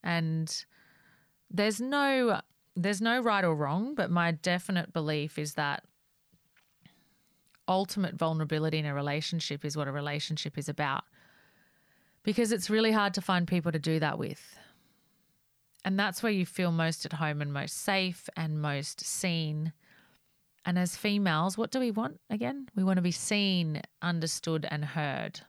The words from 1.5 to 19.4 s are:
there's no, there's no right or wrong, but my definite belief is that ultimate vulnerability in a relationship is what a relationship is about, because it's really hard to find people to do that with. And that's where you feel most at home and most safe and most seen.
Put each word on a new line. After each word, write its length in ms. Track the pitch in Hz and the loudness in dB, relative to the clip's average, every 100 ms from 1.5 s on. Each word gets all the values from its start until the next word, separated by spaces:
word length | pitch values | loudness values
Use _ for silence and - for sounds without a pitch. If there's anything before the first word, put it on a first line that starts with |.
there's 300 | 175 208 208 | 0 2 2
no, 580 | 254 285 277 269 240 196 - _ _ - | 0 2 4 4 4 2 -2 _ _ -2
there's 240 | 185 196 | 0 2
no 180 | 226 247 | 2 2
right 240 | 233 208 | 2 4
or 120 | 180 156 | 4 2
wrong, 380 | 147 160 233 | 2 0 0
but 160 | 285 180 | -2 0
my 220 | 175 170 | 2 2
definite 640 | 160 - 180 - 185 - | 0 0 -2 0 -2 -2
belief 440 | 170 151 151 151 - | -2 0 0 -2 -4
is 180 | 147 143 | -6 -2
that 280 | 147 139 - _ _ _ _ _ _ _ _ _ - _ _ _ _ _ _ _ - | -2 -2 -8 _ _ _ _ _ _ _ _ _ -20 _ _ _ _ _ _ _ 0
ultimate 480 | 185 190 - 185 175 | 0 0 0 -2 0
vulnerability 600 | 165 160 156 156 160 156 | 0 0 0 0 0 0
in 80 | 151 | -2
a 80 | |
relationship 720 | 143 143 147 151 170 - 143 151 | -2 -2 -2 -2 -4 -4 -4 -4
is 100 | 147 | -2
what 140 | 139 | -2
a 20 | |
relationship 680 | 139 147 147 - 151 156 147 | -2 -4 -4 -4 -4 -4 -6
is 120 | 143 | -6
about, 340 | - 147 135 - _ - _ _ _ _ _ _ _ _ _ | -2 0 -2 -6 _ -20 _ _ _ _ _ _ _ _ _
because 300 | - 214 226 | -2 2 2
it's 160 | 220 180 | 2 2
really 240 | 220 220 | 2 4
hard 200 | 220 202 185 | 4 2 0
to 60 | |
find 280 | 185 180 170 | 0 2 2
people 240 | 175 160 | 2 2
to 60 | 160 | -2
do 200 | 151 160 | 2 2
that 180 | 151 - | 2 0
with. 400 | - - - - - _ _ _ _ _ _ _ _ _ _ _ | -4 -8 -14 -20 -20 _ _ _ _ _ _ _ _ _ _ _
And 160 | 190 190 | -2 2
that's 240 | 202 185 | 0 0
where 80 | 233 | 0
you 140 | 202 175 | 2 0
feel 260 | - 175 | 0 0
most 340 | 165 160 160 - | 2 0 0 -6
at 60 | |
home 300 | 156 156 147 | -2 -2 0
and 100 | 147 | -4
most 240 | 143 - - | -4 -6 -4
safe 540 | - 196 185 175 - - | 0 2 0 -4 -10 -6
and 240 | 160 151 | -2 0
most 400 | 151 143 143 - | 0 -2 -4 -8
seen. 720 | - - 185 165 | -6 -2 0 0